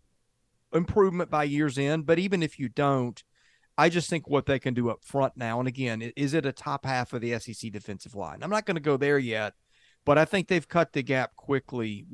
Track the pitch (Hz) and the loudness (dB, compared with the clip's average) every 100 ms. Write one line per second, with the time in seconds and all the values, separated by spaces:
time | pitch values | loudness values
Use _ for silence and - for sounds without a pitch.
0 | _ _ _ _ _ _ _ 160 175 214 | _ _ _ _ _ _ _ -2 2 4
1 | 190 175 170 151 147 143 151 127 139 156 | 4 2 0 0 0 0 0 0 0 0
2 | 151 165 190 185 156 - 127 - 143 139 | 2 2 2 0 -2 -4 -6 0 2 2
3 | 123 - - _ _ _ _ - 160 175 | 0 -6 -18 _ _ _ _ 2 2 2
4 | 151 170 - 139 127 135 135 123 120 107 | -2 -4 0 0 2 0 0 0 0 -2
5 | - 139 135 - 117 117 127 127 127 110 | -4 -2 -2 -2 -4 -2 -4 -4 -4 -4
6 | 117 113 139 160 139 - - 139 135 131 | -6 -4 -2 0 -2 -4 -6 -6 -2 -2
7 | 120 127 117 117 - 107 113 101 95 98 | -2 -4 -4 -4 -6 -12 -10 -10 -10 -12
8 | - 101 85 76 160 208 214 170 147 139 | -12 -10 -10 -8 -4 -4 -2 -2 0 2
9 | 143 143 123 110 104 - _ _ _ _ | 2 2 0 -4 -4 -8 _ _ _ _
10 | - 143 160 196 165 180 143 175 160 151 | 4 6 6 2 2 0 2 2 2 0
11 | 123 135 120 - - 139 - 123 110 101 | 0 0 0 -6 -2 -2 -2 -4 -4 -6
12 | - | -10